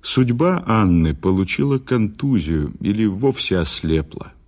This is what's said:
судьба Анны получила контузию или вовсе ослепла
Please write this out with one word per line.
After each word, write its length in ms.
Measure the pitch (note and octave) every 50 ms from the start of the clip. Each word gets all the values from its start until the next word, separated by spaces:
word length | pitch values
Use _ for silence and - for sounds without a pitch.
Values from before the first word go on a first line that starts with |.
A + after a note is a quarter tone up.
| _
судьба 600 | - - C3 C3 A#2+ A#2+ A#2+ D#3 F3+ F#3 F3 F3
Анны 480 | - A2+ A2+ G#2 F#2 F2 E2+ D#2+ D#2+ D2
получила 640 | C#2 - F#2+ F#2+ F#2+ F#2+ F#2 - - C#3+ C#3+ C#3 C3
контузию 920 | C3+ - B2+ B2 A2 G2+ G#2+ - C#3+ C#3+ C3 G#2 D2+ D2+ E2 D#2 D2 C#2+ - -
или 240 | - F#2+ G#2 G#2+ A2+
вовсе 540 | G#2+ F#2+ G2 B2 C#3 C3 - - - F#2+ F2+
ослепла 720 | E2+ - - - - D#2+ D#2+ D#2+ D#2 - - - - - - - _